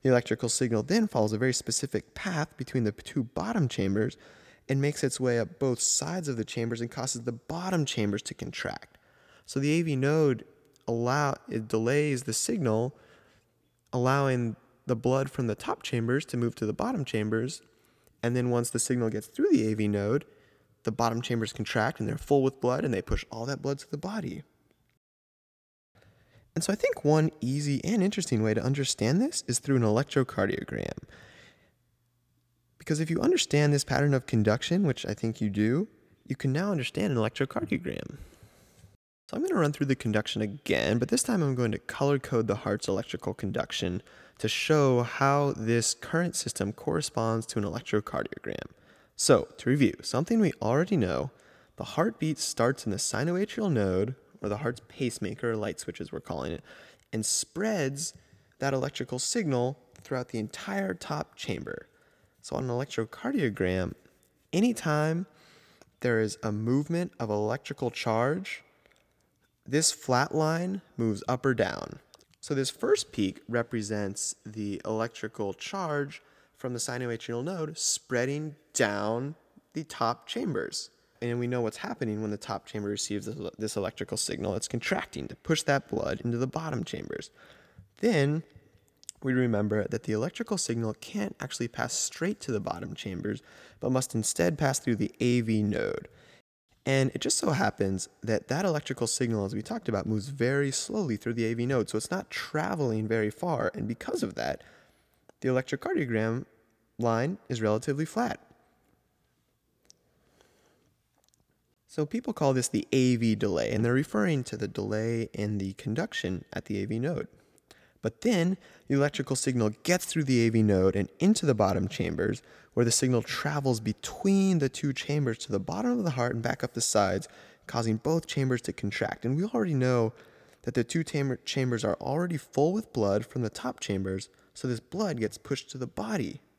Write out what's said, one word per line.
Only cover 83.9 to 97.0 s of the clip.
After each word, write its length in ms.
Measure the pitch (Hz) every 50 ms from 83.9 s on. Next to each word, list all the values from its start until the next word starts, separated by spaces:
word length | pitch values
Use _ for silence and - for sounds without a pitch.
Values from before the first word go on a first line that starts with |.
| - - - - -
signal. 400 | - - - - - 95 95 95
It's 140 | 104 - -
contracting 580 | - 120 - - - 73 - - - - 69
to 80 | - -
push 260 | - _ - 165 151 -
that 260 | - 139 135 - -
blood 320 | - - - - - - -
into 140 | 120 120
the 100 | 117 127
bottom 380 | 131 - 160 165 160 143 - -
chambers. 460 | - - - - 50 - - - - _ - - - - - - _ _ - - _ _
Then 460 | - - 233 220 156 139 143 151 160 160 - _ - _ _ _ _ _ _ _ _ - - - _
we 120 | - 135 127
remember 520 | 127 127 120 113 104 104 104 107 107 101 -
that 140 | - 107 -
the 100 | - 110
electrical 440 | 107 120 165 - - 233 - 214
signal 380 | 180 - - 117 117 117 110 107 _
can't 340 | - - - 208 208 - - _
actually 280 | - 139 - - 120
pass 260 | - - - 123 120 -
straight 460 | - - - - - 165 185 208 -
to 120 | - - 120
the 80 | 101
bottom 320 | - - - 87 92 - 80
chambers, 480 | - - 104 95 87 - 104 107 - - - - - - - - _
but 120 | - 143
must 240 | 131 131 127 - -
instead 420 | 117 107 - - - 170 175 165
pass 220 | 143 156 135 143 -
through 160 | - - 117
the 160 | 101 107 104 - _
A 220 | 117 123 120 123
V 220 | 113 110 110 107 104
node. 440 | 104 104 - - 50 - - - - - - - - - - _ _ _ _ _ _ _ _ _
And 260 | - 135 135